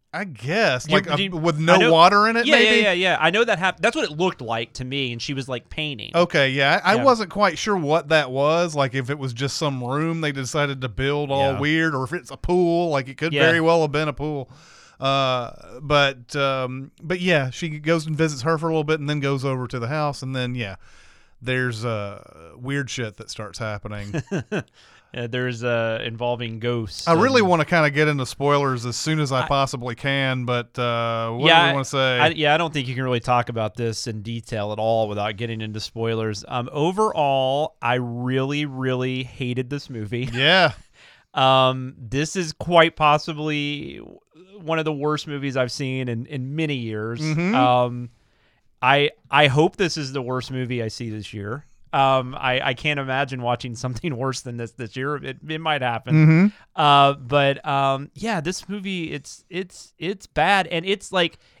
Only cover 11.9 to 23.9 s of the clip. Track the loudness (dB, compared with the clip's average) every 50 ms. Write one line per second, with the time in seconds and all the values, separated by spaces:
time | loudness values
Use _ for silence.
11.9 | 0 -2 -4 -4 -6 -8 -10 -10 -12 -6 -2 0 2 4 4 4 2 2 0 0
12.9 | 0 -2 -2 -4 -8 -6 -4 -2 2 2 4 4 4 4 4 4 4 4 2 2
13.9 | 0 -2 -2 -2 -4 -4 -6 -6 -6 -6 -8 -10 -14 -20 -20 -20 -20 -20 -20 -20
14.9 | _ -4 -2 0 0 2 2 0 0 -2 -4 -6 -12 -16 -20 -20 -18 -10 -2 2
15.9 | 4 4 4 4 0 -4 -10 -8 -4 -2 0 0 0 -2 -4 -4 -6 -8 -12 -14
16.9 | _ _ -6 -6 -4 -2 0 2 2 2 2 0 -4 -6 -8 -8 -6 -4 0 0
17.9 | 0 0 0 -2 -2 0 0 0 -2 -2 -2 0 0 0 0 0 0 0 0 0
18.9 | -2 -2 -2 -2 -2 -2 0 -2 -2 -2 -2 -4 -4 -4 -6 -6 -6 -6 -6 -4
19.9 | -4 -2 -4 -4 -4 -6 -8 -8 -6 -4 -4 -4 -4 -6 -6 -8 -10 -14 -18 -20
20.9 | -20 -20 -20 -20 -20 _ _ _ _ -10 -6 -2 -2 0 0 -2 -2 -4 -4 -4
21.9 | -4 -4 -6 -8 -10 -14 -18 -20 -20 -20 -20 -20 -18 -12 -8 -4 -4 -4 -4 -4
22.9 | -6 -6 -6 -8 -8 -12 -16 -14 -12 -12 -12 -12 -10 -8 -8 -8 -8 -8 -10 -10